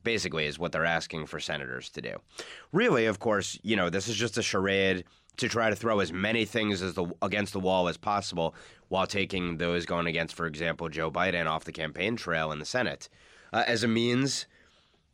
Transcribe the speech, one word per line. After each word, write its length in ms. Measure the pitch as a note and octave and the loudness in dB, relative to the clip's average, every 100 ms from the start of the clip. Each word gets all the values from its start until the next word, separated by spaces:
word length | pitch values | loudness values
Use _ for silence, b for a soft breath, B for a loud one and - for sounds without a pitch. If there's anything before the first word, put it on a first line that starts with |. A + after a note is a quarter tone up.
| A#2 | -2
basically, 400 | G#2+ F2+ D#2+ D2+ | 0 0 0 -2
is 120 | D2 | -2
what 140 | E2+ | -4
they're 140 | D#2 E2 | 0 2
asking 400 | E2 - D#2+ D2 | 2 -2 -8 -8
for 160 | D2+ | -8
senators 480 | - D2+ B1+ B1+ - | -6 -6 -6 -10 -10
to 120 | - | -10
do. 200 | - G1+ _ B B B B | -10 -10 _ B B B B
Really, 340 | F3 A#3+ B2+ A2+ | 2 4 6 4
of 140 | G2+ | 2
course, 400 | A#2 G2+ - - | 2 2 0 -6
you 120 | G#2 G#2 | 0 2
know, 140 | F2 | 2
this 180 | F#2+ A2+ | 0 -2
is 80 | G#2 | -2
just 220 | A#2 A#2 | -2 0
a 40 | |
charade 640 | - G2 G2 G2 F#2+ F#2 - b b - | 0 2 4 4 4 2 -4 b b -4
to 120 | A2+ | -2
try 220 | A2+ A2+ | 2 2
to 60 | G2+ | 2
throw 240 | A2+ G#2 | 2 2
as 120 | E2+ | 2
many 340 | F2+ G#2 A#2 G2+ | 0 0 2 2
things 360 | A#2 G#2+ F#2 | 0 0 0
as 140 | F#2 F2+ | -2 -2
the, 100 | F2 - | -4 -2
against 320 | G2+ G#2 G2 | -2 0 -2
the 60 | G2 | 0
wall 280 | F#2 F#2 F2 | 4 4 4
as 80 | D#2+ | 0
possible 600 | G#2+ G2+ F#2+ F2 E2 B B B - | 0 0 -2 0 -2 B B B -4
while 180 | F#2 F#2 | 0 0
taking 520 | G2+ F#2 F#2+ F2 E2 | 0 -2 -2 -2 -2
those 280 | F2 F2 D#2+ | 0 0 0
going 220 | E2+ E2+ | 0 0
against, 260 | E2 D#2+ | 0 -2
for 140 | - E2 | -4 -6
example, 420 | D2 E2 E2 E2 | -2 -4 -2 -4
Joe 220 | D#2 D#2+ | -2 -2
Biden 340 | E2+ F#2+ F2 D#2+ | 0 0 2 0
off 200 | D#2+ E2+ | -2 -6
the 60 | |
campaign 440 | E2 D#2 D#2 G2+ A#2 | -6 -6 -2 -2 -2
trail 360 | F2 D#2+ D#2 | -2 0 0
in 60 | D2+ | -4
the 80 | D2+ | -4
Senate, 420 | B2+ F#2+ C#2+ - B B B B | -2 -2 -4 -14 B B B B
uh, 100 | A2+ A#2 | 0 2
as 160 | A#2 | 2
a 40 | A#2 | 2
means 600 | A2+ A#2+ B2 C3+ - - b b b b b _ | 4 4 2 2 -2 -8 b b b b b _